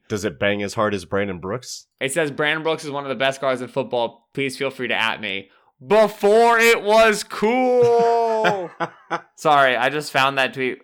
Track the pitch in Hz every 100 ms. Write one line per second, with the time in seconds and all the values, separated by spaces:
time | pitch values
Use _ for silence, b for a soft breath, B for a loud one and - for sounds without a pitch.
0 | - 107 101 - 101 101 101 117 107 101
1 | - 101 101 90 90 104 - - - -
2 | 135 170 151 139 151 160 160 156 156 139
3 | 139 120 135 135 135 127 123 139 120 123
4 | 117 - _ - 135 131 139 131 120 104
5 | 113 - 104 95 - b b _ 131 208
6 | 208 - 202 220 233 226 233 220 202 220
7 | 220 208 - - 208 247 254 247 240 233
8 | 233 233 233 220 220 202 170 - 165 -
9 | - 165 - - 160 143 135 120 131 147
10 | 147 143 135 139 127 127 127 -